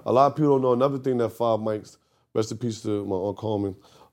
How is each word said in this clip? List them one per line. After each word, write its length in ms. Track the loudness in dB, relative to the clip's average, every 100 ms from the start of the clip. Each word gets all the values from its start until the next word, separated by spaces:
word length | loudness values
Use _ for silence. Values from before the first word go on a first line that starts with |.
| 0
A 80 |
lot 140 | 4 4
of 80 | 4
people 160 | 2
don't 100 | 4
know 120 | 2
another 260 | 2 2 0
thing 180 | -2 0
that 120 | -2
Five 300 | 0 0 0
Mics, 360 | 0 -4 -8 -20 _ _ _ -4
rest 160 | -4
in 80 | -4
peace 220 | -6 -6
to 200 | -4 -4 -2
my 100 | -2
Aunt 220 | -2 -4
Carmen, 380 | -2 -2 -2 -6 -16 -20 -16